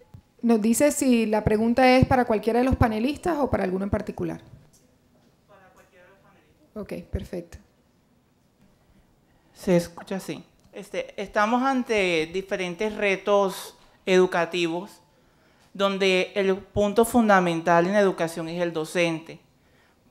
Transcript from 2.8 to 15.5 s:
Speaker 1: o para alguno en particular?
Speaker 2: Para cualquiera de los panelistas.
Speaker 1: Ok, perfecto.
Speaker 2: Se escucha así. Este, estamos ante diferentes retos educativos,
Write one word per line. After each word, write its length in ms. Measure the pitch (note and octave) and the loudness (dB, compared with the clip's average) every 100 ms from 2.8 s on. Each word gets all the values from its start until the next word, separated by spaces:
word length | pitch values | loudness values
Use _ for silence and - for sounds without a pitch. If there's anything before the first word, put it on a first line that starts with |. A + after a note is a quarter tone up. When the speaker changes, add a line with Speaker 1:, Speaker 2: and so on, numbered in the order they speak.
| A#3+ G#3+ B3+ C#4+ F4+ D4 | 0 0 -4 -4 -4 -2
Speaker 1:
o 100 | - | -2
para 140 | G3+ | -2
alguno 200 | F#3+ F#3 | -4 -4
en 60 | G3+ | -4
particular? 500 | G#3+ G3+ - E3+ E3 - - _ _ _ _ _ _ _ _ _ | -6 -6 -8 -8 -10 -16 -20 _ _ _ _ _ _ _ _ _
Speaker 2:
Para 220 | G3 F#3 | -20 -20
cualquiera 360 | F#3 F#3+ F#3 F3+ | _ _ _ -20
de 40 | |
los 80 | G3 | _
panelistas. 560 | _ _ _ _ _ G#3+ | _ _ _ _ _ -14
Speaker 1:
Ok, 360 | F#3+ F3 F3 | -12 -12 -10
perfecto. 460 | G3 G3 F3+ - - _ _ _ _ _ _ _ _ _ _ _ _ _ _ _ _ _ _ _ | -12 -10 -12 -14 -20 _ _ _ _ _ _ _ _ _ _ _ _ _ _ _ _ _ _ _
Speaker 2:
Se 220 | - - F3 | -8 0 0
escucha 400 | E3+ - - F#3+ | 0 -12 -12 -10
así. 280 | - D#3+ - _ _ | -10 -14 -14 _ _
Este, 480 | G#3 F#3 F#3 - - | -20 -12 -10 -10 -10
estamos 420 | G3 G#3+ G#3+ B3 | -6 -2 0 0
ante 640 | C4+ C4 A#3+ G#3+ F#3 E3 D#3+ | 0 -2 -2 0 0 0 -2
diferentes 640 | F#3 F#3+ G3 F3+ E3+ G#3+ G#3 | -6 -6 -6 -6 -4 -6 -2
retos 800 | G3+ F#3+ G#3 G3+ G3 F#3 - - _ _ - | -2 -2 2 2 2 -4 -14 -20 _ _ 2
educativos, 960 | F#3 F3+ F3+ E3 F3+ E3 F3 G3+ - _ _ _ _ _ | 4 4 2 -2 -2 -2 -4 -10 -20 _ _ _ _ _